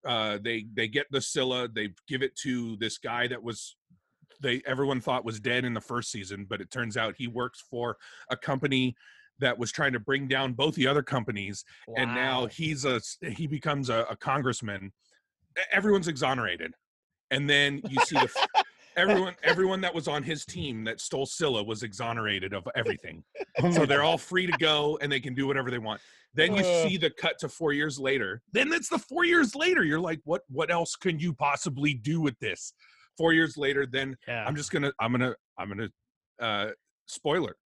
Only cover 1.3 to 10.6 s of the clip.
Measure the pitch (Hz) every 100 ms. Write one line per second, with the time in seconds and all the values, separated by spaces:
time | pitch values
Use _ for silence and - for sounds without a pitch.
1.3 | 151 131 127 123 110 107 87 - 135 135
2.3 | - 131 127 117 107 110 - - 120 120
3.3 | 123 113 107 - - _ _ _ _ _
4.3 | - 135 123 - 131 139 131 113 127 113
5.3 | 110 107 123 127 117 - 120 - 110 95
6.3 | 101 98 101 92 127 117 110 110 - 120
7.3 | 117 123 - - 120 120 - - - -
8.3 | 127 - 135 139 135 127 120 - - -
9.3 | _ 131 120 117 - 143 123 104 139 135
10.3 | 135 135 117